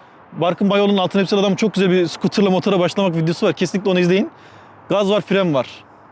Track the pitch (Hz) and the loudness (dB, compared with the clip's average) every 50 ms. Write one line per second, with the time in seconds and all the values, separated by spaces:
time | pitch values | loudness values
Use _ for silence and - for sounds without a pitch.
0 | - - - - - - - 160 165 175 185 - 202 196 196 202 202 202 202 196 | -20 -20 -20 -20 -20 -16 -8 -4 -2 -2 -2 0 0 0 2 2 2 2 2 0
1 | 185 175 - 196 190 - 214 196 190 202 185 - 220 208 - 180 196 185 180 185 | 0 0 0 0 0 0 0 0 2 0 0 0 -2 -2 0 0 0 2 2 2
2 | 175 160 - - - 185 - 220 202 196 185 180 - 208 196 180 180 160 - 202 | 0 0 -4 -4 -4 -2 0 2 2 2 2 0 0 0 0 2 0 0 0 0
3 | 196 190 165 165 160 165 165 - 220 190 147 - 190 160 - 190 208 196 185 180 | -2 0 0 -2 -2 -2 -2 0 0 -2 0 0 -4 -4 -4 -4 -2 0 0 2
4 | 180 170 180 196 285 330 - - - - - - - - - - - - 170 202 | 2 2 2 0 0 -4 -8 -18 -20 -20 -20 -20 -20 -20 -20 -20 -6 -4 -2 0
5 | 208 190 214 202 - - 208 196 190 175 147 110 98 - - - - - - - | 0 0 0 -2 -2 -2 -2 0 0 0 0 -2 -2 -4 -8 -20 -20 -20 -20 -20
6 | - - | -20 -20